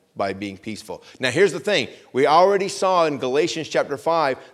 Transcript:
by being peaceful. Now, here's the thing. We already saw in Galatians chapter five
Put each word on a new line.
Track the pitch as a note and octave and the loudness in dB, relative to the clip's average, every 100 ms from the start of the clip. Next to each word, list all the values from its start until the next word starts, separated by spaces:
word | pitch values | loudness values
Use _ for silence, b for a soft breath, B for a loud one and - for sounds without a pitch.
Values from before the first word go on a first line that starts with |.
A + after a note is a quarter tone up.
| _ - | _ -6
by | G2 | -6
being | G2 G2+ F#2+ | -6 -10 -10
peaceful. | A2+ G2+ - E2+ B - | -12 -12 -14 -16 B -6
Now, | B2+ | -2
here's | B2 G3 | 2 2
the | D#3 | 2
thing. | G3 F#3 A2+ B B | -2 -2 -2 B B
We | B2+ C#3 | 0 4
already | D#3+ F#3 G3+ G3 | 6 6 4 -2
saw | - F#3+ F3+ | -2 0 2
in | E3 C#3 | 2 0
Galatians | B2+ C#3 E3 D#3+ C#3+ | -2 0 0 -4 -4
chapter | D#3+ C3 C#3 | -2 -2 -4
five | D#3+ E3 C#3+ B2+ B | -2 0 0 -2 B